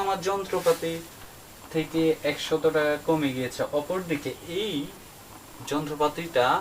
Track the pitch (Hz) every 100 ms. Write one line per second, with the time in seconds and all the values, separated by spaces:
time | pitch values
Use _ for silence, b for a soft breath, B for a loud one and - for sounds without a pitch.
0 | 196 190 180 196 190 180 165 165 165 165
1 | 165 - - - - - - 160 156 160
2 | 160 156 147 143 - 160 160 156 151 147
3 | - 156 143 127 123 - - 147 143 185
4 | 170 143 135 - - 175 214 147 156 -
5 | - - - - - - 120 143 147 147
6 | 147 156 170 127 127 160